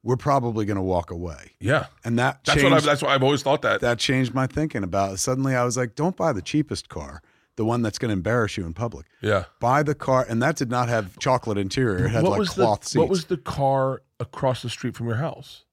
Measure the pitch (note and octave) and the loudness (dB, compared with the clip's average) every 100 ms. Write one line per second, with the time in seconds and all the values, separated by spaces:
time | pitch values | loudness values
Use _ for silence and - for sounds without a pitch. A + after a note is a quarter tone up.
0 | A2 B2 C#3+ C#3 A#2+ A2+ G2+ G2+ F#2 F2+ | -2 -2 2 2 2 -2 -2 0 0 0
1 | E2+ F2 F2 D2+ - _ G2+ C#3+ C3 _ | -2 -8 -8 -10 -18 _ -2 -2 -2 _
2 | A2+ A#2 B2+ - - D3 C#3 E3 D3 C#3+ | -4 0 0 0 0 4 6 6 4 2
3 | C#3+ C#3 C3 C#3+ C#3 C#3+ A#2+ G#2 A#2+ A#2+ | 2 2 4 2 2 2 2 0 0 0
4 | - C3 B2+ B2 C3 - D#3 A2+ G2 G2 | 0 0 0 0 -2 -2 -4 -4 -2 0
5 | G2 F#2+ - C3 C3+ C3 B2 A#2+ A#2+ G#2 | -2 -2 -2 0 0 0 0 0 -4 -2
6 | D#3+ F#3+ F3 A2 - D3+ D3 G2+ - - | -4 0 -2 -2 -2 -2 -2 -6 -8 -12
7 | D2 D#2 _ _ _ - A2 A#2+ A2+ - | -12 -16 _ _ _ -4 0 0 0 -2
8 | A#2+ G2 F2 A#2+ G#2+ - E2+ D#2+ A#2+ D#2+ | -2 -2 0 0 0 -2 -8 -6 -6 -8
9 | - _ G#2+ G2+ F2+ _ A#2 C#3 D3+ C#3+ | -18 _ 0 0 0 _ 2 2 2 -2
10 | - C3 B2+ A2+ C3+ D#3+ B2+ B2 A#2+ A#2 | 2 2 2 0 0 0 -2 0 0 0
11 | G2 - - B2+ - G2+ G2 C3 B2 F#2 | -2 -4 0 0 0 -2 -2 0 0 2
12 | - A2+ F3+ G3+ G3 - A#2 G#2 - D3 | 2 2 2 2 0 2 2 2 0 0
13 | D#3+ F#3 D#3 F3+ - - C#3 C3+ C3 C3 | 2 0 -2 -6 -6 -2 0 2 0 -4
14 | _ _ A#2+ - C3+ B2 A#2 - B2 - | _ _ -10 -2 -2 0 -4 -6 -8 -6
15 | A#2 A2+ D#3 - C3+ - _ | -4 -2 -4 -8 -16 -20 _